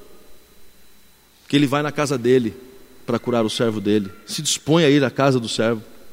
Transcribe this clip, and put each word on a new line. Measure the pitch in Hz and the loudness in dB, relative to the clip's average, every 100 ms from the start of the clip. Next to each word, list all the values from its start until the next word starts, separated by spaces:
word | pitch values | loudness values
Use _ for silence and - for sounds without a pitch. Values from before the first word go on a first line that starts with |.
| - - - - - - - - - - - _ _ _ - | -20 -20 -20 -20 -20 -20 -20 -20 -20 -20 -20 _ _ _ -2
que | 143 | 2
ele | 143 | 2
vai | 143 | 0
na | 147 | -2
casa | 151 139 135 | -2 -2 0
dele | 117 131 110 90 - - - - - | 4 4 2 -6 -16 -20 -20 -12 -4
pra | 117 | -4
curar | - 120 110 | -2 -2 -2
o | |
servo | - 117 107 | -2 -2 -2
dele. | 101 107 98 - - | 0 0 -2 -10 -12
Se | - | -8
dispõe | 147 - - 165 | -6 -4 0 2
a | 151 | 4
ir | 147 | 4
à | 123 | 2
casa | - 139 127 | 0 0 0
do | 110 | -2
servo, | - 113 113 110 - - | -2 -2 -2 -8 -20 -18